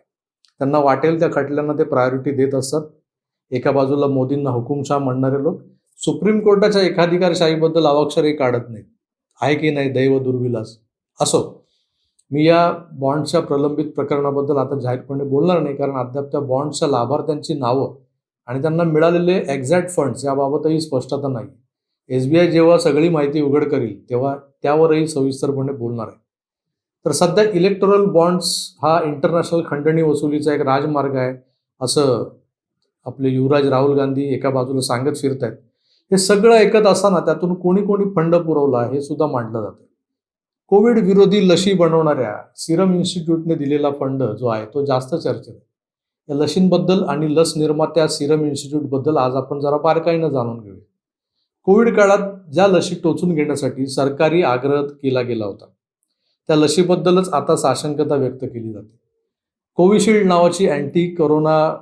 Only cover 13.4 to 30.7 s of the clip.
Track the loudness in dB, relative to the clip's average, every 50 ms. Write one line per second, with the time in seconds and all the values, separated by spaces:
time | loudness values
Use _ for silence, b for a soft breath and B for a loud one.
13.4 | -2 -2 -2 -2 -2 -2 -2 -4 -6 -6 -6 -6 -4 -4 -2 -2 -2 -2 -2 -2
14.4 | -2 -2 0 -2 -2 -2 -4 -6 -4 -4 -6 -6 -6 -8 -8 -6 -4 -2 0 0
15.4 | 2 2 2 0 0 -2 -4 -4 -4 -4 -4 -4 -6 -6 -6 -8 -8 -6 -6 -6
16.4 | -4 -2 -2 -2 -2 -4 -6 -4 -2 -2 0 0 -2 -2 -2 -4 -2 -4 -6 -6
17.4 | -6 -8 -6 -4 -2 -2 0 0 -2 -4 -8 -14 _ _ _ _ _ _ _ _
18.4 | _ -10 -6 -4 -2 -2 0 0 0 0 2 2 4 4 2 2 2 0 0 0
19.4 | -2 -4 -6 -4 -2 0 0 0 0 -2 -2 -2 -2 -2 -2 -4 -4 -4 -2 -2
20.4 | -2 -2 -2 -2 0 0 0 -2 -2 -2 -4 -4 -4 -4 -6 -6 -4 -6 -6 -8
21.4 | -10 -12 -18 _ _ _ _ _ _ _ _ _ _ -6 -4 -2 0 2 2 4
22.4 | 4 4 4 4 6 6 6 4 4 2 2 2 2 2 2 0 0 0 0 -2
23.4 | 0 0 0 0 0 0 -2 -2 -2 -4 -8 -10 -10 -6 -4 -2 -2 -4 -4 -6
24.4 | -10 _ _ _ -2 0 2 4 4 4 2 2 0 -2 -2 -2 -2 -2 -2 -4
25.4 | -4 -4 -2 -2 -4 -4 -6 -6 -6 -8 -6 -8 -10 -10 -14 _ _ _ _ _
26.4 | _ _ _ _ _ _ _ _ _ _ _ _ -4 -2 0 2 2 2 4 2
27.4 | 2 2 2 2 2 0 0 0 0 2 2 2 2 2 2 2 2 2 2 0
28.4 | -2 -4 -6 -6 -8 -10 -10 _ 0 0 0 0 0 -2 -4 -2 -2 -2 0 -2
29.4 | -2 0 -2 -2 -2 -2 -4 -2 0 0 2 2 2 2 0 0 0 -2 -2 -2
30.4 | 0 0 0 0 0 0